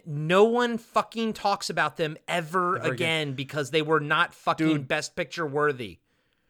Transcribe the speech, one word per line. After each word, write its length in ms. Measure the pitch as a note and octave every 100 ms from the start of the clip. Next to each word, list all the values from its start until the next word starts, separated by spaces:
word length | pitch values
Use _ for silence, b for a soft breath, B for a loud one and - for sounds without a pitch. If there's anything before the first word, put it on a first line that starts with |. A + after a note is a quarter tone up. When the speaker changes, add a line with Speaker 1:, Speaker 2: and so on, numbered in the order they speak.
| -
Speaker 1:
no 360 | D3 D#3 F#3 A3
one 340 | A#3+ A#3+ A#3
fucking 540 | - A3 G#3 A3 A3+
talks 360 | G#3 G3+ G3 -
about 280 | F3 D3+ D3
them 200 | D#3 D#3 -
ever 500 | E3+ D#3+ F#3 F3 F3+
Speaker 2:
Ever 80 | D#3
again. 60 |
Speaker 1:
again 400 | E3 E3 D#3+ D3+
because 360 | C3 C3+ D3+ C3
they 140 | D#3
were 160 | D3+ D#3+
not 340 | D3 D#3 E3+
fucking 340 | - - D#3+ D#3
Speaker 2:
Dude. 200 | D3+ B2
Speaker 1:
Best 280 | D#3 D3+ -
Picture 300 | F3 - D#3
worthy. 540 | C#3+ D3 C3 G#2+ E2 _ _ _ _